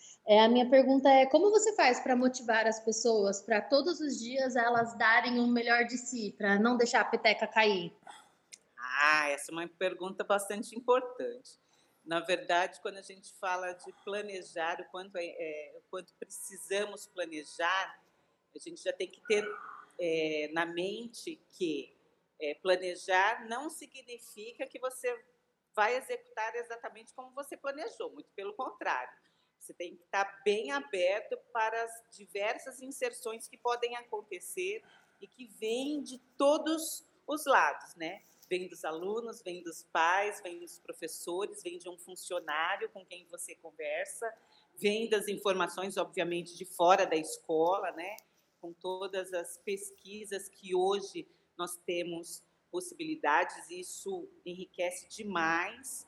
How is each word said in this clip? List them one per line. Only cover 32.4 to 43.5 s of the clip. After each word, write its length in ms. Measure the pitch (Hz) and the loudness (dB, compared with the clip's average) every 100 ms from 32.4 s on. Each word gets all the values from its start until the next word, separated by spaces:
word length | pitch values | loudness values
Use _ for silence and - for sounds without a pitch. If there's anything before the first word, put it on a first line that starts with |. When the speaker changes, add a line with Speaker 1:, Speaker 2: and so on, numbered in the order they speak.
| 208 277 262 254 | -4 -4 -8 -14
Speaker 2:
inserções 640 | 262 - 247 240 226 220 - | -12 -6 -6 -6 -10 -10 -12
que 100 | - | -6
podem 380 | 240 240 233 240 | -2 -2 -2 -6
acontecer 880 | 240 214 - 180 - 185 185 220 - _ _ _ | -8 -10 -8 -12 -10 -6 -6 -6 -12 _ _ _
e 60 | 202 | -20
que 200 | - 226 180 | -20 -20 -8
vêm 460 | 220 240 285 294 | -4 -2 -2 -4
de 140 | 240 254 _ - | -8 -14 _ 2
todos 680 | 285 311 311 320 - - - _ - | 4 4 2 -2 -4 -10 -16 _ -8
os 200 | 302 277 | -4 4
lados, 500 | 214 151 - - 170 | 4 4 0 -10 -12
né? 260 | 165 196 _ _ - | -10 -12 _ _ -6
Vem 180 | 180 180 | -6 -6
dos 160 | 165 | -8
alunos, 580 | 165 160 185 220 226 - | -8 -6 -6 -6 -8 -10
vem 220 | 185 175 | -12 -12
dos 200 | 165 - | -12 -16
pais, 580 | - 170 165 190 208 202 | -4 2 4 4 0 -4
vem 180 | 180 175 | -12 -14
dos 180 | 170 - | -16 -18
professores, 840 | - - 160 - 175 180 208 202 | -16 -12 -10 -8 -6 -4 -4 -8
vem 140 | 175 175 | -12 -12
de 100 | 175 | -14
um 100 | 175 | -16
funcionário 920 | - 180 - 180 175 151 170 196 220 | -16 -14 -8 -6 -4 -2 -2 -4 -8
com 160 | 196 185 | -12 -20
quem 200 | 180 165 | -20 _
você 280 | 175 - | -16 -14